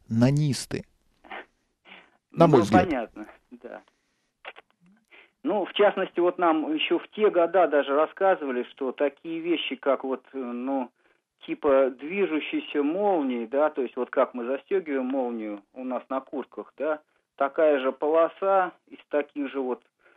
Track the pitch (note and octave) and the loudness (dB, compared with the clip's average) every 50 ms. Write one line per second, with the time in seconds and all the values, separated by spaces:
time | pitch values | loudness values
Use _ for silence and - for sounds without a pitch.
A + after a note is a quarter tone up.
0 | _ - A2+ A2+ B2 C3+ C#3+ D3 D3+ C#3+ B2+ - - - - - - _ _ _ | _ -4 2 4 4 4 4 4 2 0 -2 -4 -6 -8 -8 -10 -10 _ _ _
1 | _ _ _ _ _ - - - - _ _ _ _ _ _ _ _ - - - | _ _ _ _ _ -18 -18 -18 -18 _ _ _ _ _ _ _ _ -20 -20 -20
2 | - _ _ _ _ _ - D#3+ E3 D#3+ D3 B2 G#2 G2 A3+ F3+ F#3 F3+ D3 B2 | -20 _ _ _ _ _ 2 4 6 6 8 6 6 6 4 4 4 4 0 -4
3 | A2 - - G#2 G#2+ - - _ _ _ B3+ A#3+ - A2+ G#2 - - _ _ _ | -4 -8 -10 -14 -16 -16 -18 _ _ _ -20 -20 -18 -18 -18 -18 -20 _ _ _
4 | _ _ _ _ _ _ _ _ - - - - - _ _ _ F3 F3+ G3+ _ | _ _ _ _ _ _ _ _ -20 -18 -18 -20 -20 _ _ _ _ _ _ _
5 | _ _ - - - _ _ _ - D#3 G3 G#3 E3+ - - - G#3 G3 F#3+ G3 | _ _ -20 -20 -20 _ _ _ -6 -4 -2 -2 -2 -2 2 4 4 4 4 2
6 | F#3 - - F3+ F3 F3+ F3 F3+ F3+ E3+ D#3+ D#3 D3 C#3+ D#3 D3 - - F3 E3 | -4 -4 0 0 2 2 2 2 2 2 2 2 0 -2 -2 -2 -2 0 -2 -2
7 | - - - G#3 G#3+ G3 E3 F3 E3+ E3 E3 F#3+ E3+ D3 D3+ C#3+ C3+ C#3 C#3 D3 | -2 -4 -4 0 0 2 4 2 2 4 4 4 4 4 4 2 2 2 2 0
8 | D#3 D3+ - - G3 F#3+ F#3 D3+ D3+ C3+ B2 B2 A#2 - - - C#3 B2+ - - | 0 0 -2 0 2 2 2 0 -2 -4 -4 -4 -4 -6 -8 -8 -6 -6 -4 -2
9 | D3 C#3+ C#3 _ - E3 E3 E3 D#3+ F3 E3 C#3+ - - C#3 - - C#3 C3 - | -2 -2 -4 _ -12 -10 -10 -6 -4 -2 -2 -2 -2 -6 -8 -4 -2 -2 -2 -2
10 | - C3+ C3 - _ _ - C3+ B2+ A#2+ A#2+ A#2+ B2 C3+ C#3 C3+ B2 A#2+ _ _ | -2 -4 -6 -6 _ _ -12 -10 -8 -8 -8 -8 -6 -4 -4 -4 -6 -8 _ _
11 | _ _ _ _ _ _ _ _ - - D#3+ - - D3 C3+ C3+ C3+ B2+ C3 B2 | _ _ _ _ _ _ _ _ -12 -10 -8 -4 0 2 4 4 4 2 0 -6
12 | C#3 D#3 F#3 G3+ F#3+ D#3+ D#3+ D3 D3 - - D3+ - - - D3 C#3+ D3 E3 G3 | -10 -8 -4 -2 -2 -2 -2 -4 -4 -4 -6 -8 -6 -4 -2 -2 -2 -2 -2 -2
13 | G#3 G3+ F#3+ D#3+ C#3 C3 B2 A#2+ A2+ A2 C3 C#3 D3+ D3+ - D3 B2+ A#2 - C3 | 0 0 0 0 0 -2 -4 -4 -6 -4 0 0 0 0 0 -2 -6 -6 -4 -6
14 | B2 - - C#3 B2+ - - B2+ A#2 A#2+ C3+ C3+ - - G3+ F#3+ F3 D3+ C#3 C3+ | -8 -2 0 0 0 0 0 -6 -6 -4 -6 -6 -4 -2 -2 -2 -2 -2 -4 -4
15 | B2+ B2+ C3+ C3+ B2+ A#2+ A#2+ A2+ A2 G#2+ G#2 G2+ - _ - C3 B2+ B2+ B2+ A#2 | -2 -2 -2 -2 -2 -4 -4 -6 -8 -8 -10 -12 -14 _ -16 -12 -10 -8 -8 -8
16 | - - C3 C3 - - - C3+ A#2 - _ - G#2 - _ - C3+ D#3 D3+ D3+ | -6 -6 -8 -8 -8 -8 -10 -10 -10 -10 _ -16 -16 -14 _ -6 -4 -4 -4 -6
17 | _ _ _ _ _ _ _ - C#3+ C3+ - E3 D#3+ D3+ D3 C3+ C3 C3+ C3+ - | _ _ _ _ _ _ _ -4 -4 -2 0 2 4 4 4 4 2 -2 -2 -2
18 | D3+ D3 D#3 E3 E3 D#3+ - - G3 G3 G3 F#3+ F3+ E3+ - _ _ _ C3+ - | 0 2 4 4 4 2 0 -2 0 2 2 2 2 0 -4 _ _ _ -20 -20
19 | - _ - D3 C#3+ - - D3 C#3 C3 C3+ C#3 C3 B2+ A#2+ - _ _ _ _ | -10 _ -4 -4 -4 -4 -6 -8 -8 -6 -6 -6 -4 -4 -6 -6 _ _ _ _
20 | _ _ _ | _ _ _